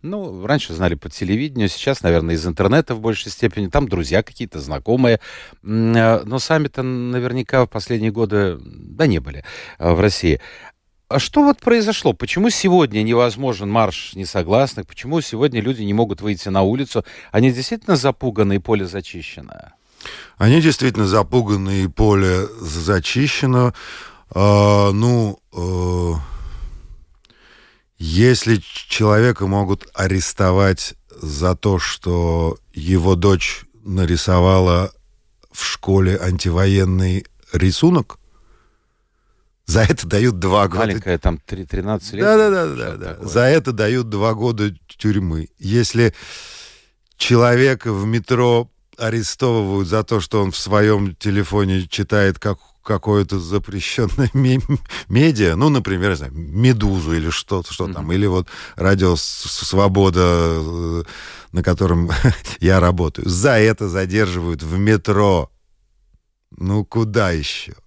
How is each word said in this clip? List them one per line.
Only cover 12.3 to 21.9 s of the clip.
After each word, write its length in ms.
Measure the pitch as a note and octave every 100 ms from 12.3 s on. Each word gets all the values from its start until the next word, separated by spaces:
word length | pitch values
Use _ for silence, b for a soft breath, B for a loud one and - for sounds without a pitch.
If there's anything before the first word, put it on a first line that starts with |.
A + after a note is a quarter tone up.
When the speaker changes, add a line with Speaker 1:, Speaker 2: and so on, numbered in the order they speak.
| - A3
Speaker 1:
сегодня 520 | - G3 F3+ C#3 G#2
невозможен 680 | A2 A#2 B2 G#2+ C3+ G#2 G2+
марш 420 | A2 G#2+ - -
несогласных? 720 | F#2 F#2 G2 E2 G#2+ C3+ - G2
Почему 340 | - - E3
сегодня 400 | - A2 C#3+ A#2+
люди 220 | G#2+ B2+
не 120 | G#2
могут 260 | G2+ A2+ G2
выйти 280 | G#2 F#2+ G2+
на 120 | F#2+
улицу? 420 | F#2+ B2 C3+ A#2 - B B
Они 180 | G#2 B2+
действительно 440 | A#2+ - A3+ - E3
запуганы 600 | C3+ - C3 G#2+ G2+ G2
и 20 |
поле 280 | - A2 F#2
зачищено? 840 | G2 - F2 D#2 - - - - _ _ B B B B B
Speaker 2:
Они 240 | G#2+ D3+
действительно 460 | D#3+ - C3 G2+ G2+
запуганы 800 | G#2+ G2 B2+ G#2+ G#2 F#2+ G2
и 40 |
поле 580 | F#2+